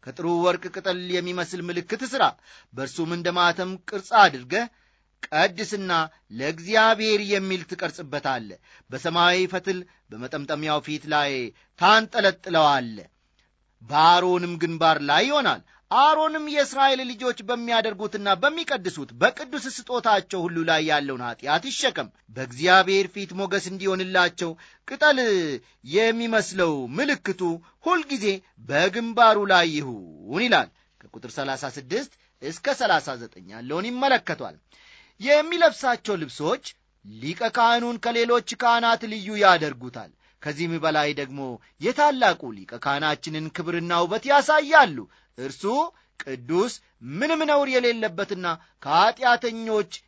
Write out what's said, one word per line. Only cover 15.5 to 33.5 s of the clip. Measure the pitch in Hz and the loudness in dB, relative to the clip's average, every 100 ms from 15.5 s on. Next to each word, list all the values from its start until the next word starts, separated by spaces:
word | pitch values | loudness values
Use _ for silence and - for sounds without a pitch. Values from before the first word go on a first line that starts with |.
| 131 _ _ _ | -2 _ _ _
አሮንም | 226 294 311 311 311 302 | 4 4 4 0 -2 -4
የእስራኤል | 294 277 262 269 262 | -2 -2 2 2 2
ልጆች | 254 226 254 233 | -4 -6 -6 -6
በሚያደርጉትና | 202 240 233 233 220 196 208 214 202 185 | -6 -6 0 0 -2 -6 -8 -6 -2 2
በሚቀድሱት | 214 320 330 262 180 151 135 117 | 0 -2 -6 -6 -6 -10 -14 0
በቅዱስ | 202 - 269 285 247 | 0 0 -10 -10 -10
ስጦታቸው | 247 - 240 226 202 185 190 | -14 -8 -2 2 2 0 -6
ሁሉ | 175 165 | -4 -4
ላይ | 165 160 | 0 0
ያለውን | 156 151 139 127 | 2 0 0 -6
ኀጢአት | 120 117 135 160 | -8 -8 -2 -2
ይሸከም። | 262 - 269 - 113 _ _ | -2 -2 -2 -2 -10 _ _
በእግዚአብሔር | 113 131 120 170 185 185 196 180 | -12 -12 -2 6 6 6 0 0
ፊት | 202 185 | -6 -12
ሞገስ | 180 190 196 185 | -8 -4 -4 -4
እንዲሆንላቸው | 190 196 185 185 185 175 170 170 160 - _ - | -6 -4 -2 0 2 0 -2 -8 -8 -20 _ -14
ቅጠል | - 302 269 240 196 160 127 _ _ | 2 2 4 2 0 -2 -8 _ _
የሚመስለው | 127 165 226 226 233 226 - 190 175 147 123 | -2 0 2 0 0 -2 -2 -2 -2 -2 -6
ምልክቱ | 147 285 294 - 180 180 165 _ _ | -4 -2 -2 -4 -4 -4 -4 _ _
ሁልጊዜ | 320 359 285 269 208 190 _ _ | -2 -2 -2 -4 -2 -4 _ _
በግንባሩ | 110 143 185 196 233 226 226 202 196 | -4 0 0 -2 -4 4 6 6 4
ላይ | 185 170 | 4 4
ይሁን» | 151 139 110 87 76 95 151 | -2 -6 -10 -14 -18 -8 -4
ይላል። | 247 180 107 _ _ _ | 2 2 2 _ _ _
ከቁጥር | 104 - 120 | -20 -20 -14
ሠላሳ | 127 139 131 139 | -8 -6 -6 -8
ስድስት | 123 131 196 285 _ _ _ | -12 -6 -6 -6 _ _ _
እስከ | 135 - 269 | -14 -8 -4
ሠላሳ | 294 233 165 143 127 | -2 2 0 0 -10
ዘጠኝ | 117 92 | -12 -18
ያለውን | 92 | -20